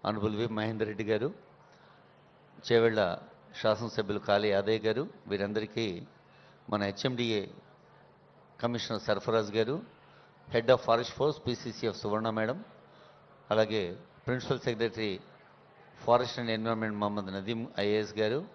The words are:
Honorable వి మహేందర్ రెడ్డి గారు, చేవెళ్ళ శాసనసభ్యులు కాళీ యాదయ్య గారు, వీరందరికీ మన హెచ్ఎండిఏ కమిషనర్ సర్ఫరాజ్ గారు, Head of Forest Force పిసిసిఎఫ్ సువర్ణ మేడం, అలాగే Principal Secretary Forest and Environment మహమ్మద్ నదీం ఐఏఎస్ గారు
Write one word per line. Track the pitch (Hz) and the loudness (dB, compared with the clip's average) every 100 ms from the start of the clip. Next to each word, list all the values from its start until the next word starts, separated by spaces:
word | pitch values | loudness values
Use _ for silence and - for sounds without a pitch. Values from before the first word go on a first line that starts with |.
| 98 | -2
Honorable | 107 107 104 | 0 0 0
వి | 113 107 | -2 -2
మహేందర్ | 110 110 107 | -2 -2 -4
రెడ్డి | 104 107 | -2 0
గారు, | 107 131 - - - - - - - - - - - - - - | 0 0 -6 -20 -20 -20 -20 -20 -20 -20 -20 -20 -20 -20 -16 2
చేవెళ్ళ | 117 113 107 92 90 - - - - | 6 6 4 0 -2 -10 -20 -20 -2
శాసనసభ్యులు | 113 104 117 - 101 104 - | 0 0 -2 -4 -4 -4 2
కాళీ | 101 107 | 2 4
యాదయ్య | 98 101 110 110 | 2 2 0 2
గారు, | 110 175 - - | -2 -4 -10 -6
వీరందరికీ | 98 101 107 107 117 110 87 - - - - - - - | -2 0 -2 -4 -4 -4 -6 -12 -20 -20 -20 -20 -20 -4
మన | 104 101 | 0 0
హెచ్ఎండిఏ | 101 135 120 120 107 92 - - - - - - - - - - - | 0 -4 0 0 0 -4 -12 -20 -20 -20 -20 -20 -20 -20 -20 -20 -4
కమిషనర్ | 120 120 - 110 - | -4 -2 -4 -4 0
సర్ఫరాజ్ | 98 - 113 104 107 | 0 2 2 2 0
గారు, | 110 160 - - - - - - - | 0 -2 -8 -20 -20 -20 -20 -20 -2
Head | 117 117 | 0 6
of | 123 - | 4 6
Forest | 117 123 - | 2 2 0
Force | 143 147 123 | 0 0 -4
పిసిసిఎఫ్ | 120 123 - 113 95 | -4 -6 -4 -4 -2
సువర్ణ | 104 107 113 110 | -2 0 0 0
మేడం, | 110 160 220 - - - - - - - - | -2 -4 -10 -20 -20 -20 -20 -20 -20 -20 0
అలాగే | 107 107 110 87 92 - - - | 4 4 2 -2 -8 -16 -12 -4
Principal | 127 - 135 127 | -4 -2 -2 -2
Secretary | 110 113 113 107 95 - - - - - - - - | 0 -2 0 -4 -4 -10 -20 -20 -20 -20 -20 -20 -6
Forest | - 120 123 - | 4 4 4 -2
and | 117 110 | -2 0
Environment | 110 110 110 104 | 0 -2 -2 0
మహమ్మద్ | 104 104 95 95 | -2 -2 -4 -6
నదీం | 95 117 120 - | -4 -6 -4 -2
ఐఏఎస్ | 101 107 104 107 | 0 2 0 -2
గారు | 107 135 202 | 0 -2 -6